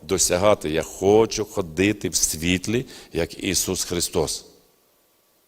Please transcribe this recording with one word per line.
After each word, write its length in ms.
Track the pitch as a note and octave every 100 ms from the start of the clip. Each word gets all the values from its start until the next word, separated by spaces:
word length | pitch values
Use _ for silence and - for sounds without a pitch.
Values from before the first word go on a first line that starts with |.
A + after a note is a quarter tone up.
досягати, 680 | D#2 F#2 - F2 G#2 G#2 D#2
я 120 | D#2
хочу 640 | D2 - F#2+ G#2+ A2+ -
ходити 640 | G2+ - F2 D#2 G2 G#2 F2+
в 60 |
світлі, 720 | E2 - D#2 E2+ F2+ - A#2 C#3 - -
як 320 | D2+ E2 -
Ісус 400 | - E2+ - F#2
Христос. 600 | - F2 - F#2 C#2+ - - _ _ _ _ _ _ _ _ _